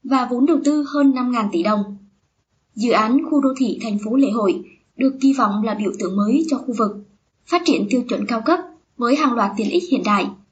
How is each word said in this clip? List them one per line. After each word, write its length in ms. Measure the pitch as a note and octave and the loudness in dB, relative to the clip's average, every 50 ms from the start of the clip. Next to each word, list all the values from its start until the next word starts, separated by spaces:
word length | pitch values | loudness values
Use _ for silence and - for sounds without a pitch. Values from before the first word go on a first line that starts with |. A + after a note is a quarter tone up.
| - | -2
và 240 | A#3 C4+ C4 B3 A#3 | 0 0 0 0 -2
vốn 140 | B3 A#3+ C4+ | 0 2 2
đầu 140 | D#4+ D#4+ C4+ - | 2 2 2 2
tư 200 | C#4 D4+ D4+ C#4+ | 0 0 0 -2
hơn 280 | C#4 C#4+ D4 C#4+ C#4 B3+ | -2 0 4 4 4 4
năm 160 | B3+ B3 B3 | 2 -2 -2
ngàn 180 | B3 A3+ G#3+ G3+ | 0 -2 -2 0
tỷ 120 | - E3+ F3 | -2 0 0
đồng. 340 | G#3 G#3+ G#3 G3 G3 - - - _ _ _ _ _ _ _ _ _ _ _ _ _ _ | 0 0 0 -2 -6 -8 -16 -18 _ _ _ _ _ _ _ _ _ _ _ _ _ _
Dự 160 | - G#3+ A#3+ | -4 0 2
án 260 | E3 G#3 G#3+ A3 B3 D4 D#4+ D#4+ | 2 2 2 2 2 0 0 2
khu 120 | D#4 C#4+ | 0 2
đô 80 | C4+ C4 C4 | 2 0 0
thị 220 | - C4+ G#3+ E3+ - | 0 -2 -2 -2 -4
thành 160 | A#3 A3+ G3+ G#3 G#3 | -6 -4 -4 -4 -4
phố 100 | G#3+ A#3+ | 0 2
Lễ 160 | C4+ C#4 F#3+ | 2 2 2
Hội 320 | G#3+ A#3+ G#3 F#3 E3+ - - - - _ _ _ _ | 2 0 0 0 0 -2 -6 -14 -20 _ _ _ _
được 220 | - C#4 C4 C4 - | -2 -2 -2 0 2
kỳ 120 | C4+ C4+ C4+ | 2 2 4
vọng 300 | C4 A#3 G#3 G3+ G#3 G#3+ | 4 0 0 0 -2 -2
là 100 | A3+ G3+ | -2 -2
biểu 180 | G3 G#3 F#3+ - - | -2 -4 -4 -4 -4
tượng 180 | G3+ F3+ F#3+ | -6 -4 -2
mới 280 | G3+ G3+ G#3+ B3+ D#4 D#4+ - | 0 0 2 2 2 2 0
cho 80 | C4+ | -2
khu 160 | B3 - - A#3 | -4 -4 -6 -2
vực, 140 | G#3 A3 G3+ G#3 - - _ _ _ _ _ _ _ _ | -2 -2 -2 -2 -8 -16 _ _ _ _ _ _ _ _
phát 160 | - E4+ F4 E4+ | -2 -2 0 2
triển 220 | E4 B3+ - G#3 G3+ | 2 2 2 0 0
tiêu 140 | B3+ B3 B3 - | 0 -2 -2 -2
chuẩn 160 | G#3+ - G3+ | -6 -6 -4
cao 160 | - A#3+ A3 A3 | -4 -4 -2 0
cấp 140 | D4+ E4+ F4+ - - - _ _ _ _ | 0 0 0 0 -10 -18 _ _ _ _
với 180 | - A#3+ A#3 C4+ | -4 0 0 2
hàng 180 | D4+ D#4 C4 A#3+ | 2 2 0 2
loạt 180 | A#3 G3+ G3+ - | 2 0 -2 -2
tiện 120 | - G#3+ - | -2 -4 0
ích 140 | - F4+ - - | 0 -2 0 0
hiện 100 | C4+ A3+ - | -2 0 2
đại 240 | G#3 G#3 G3 E3 - - - _ _ | 0 0 0 0 -4 -8 -14 _ _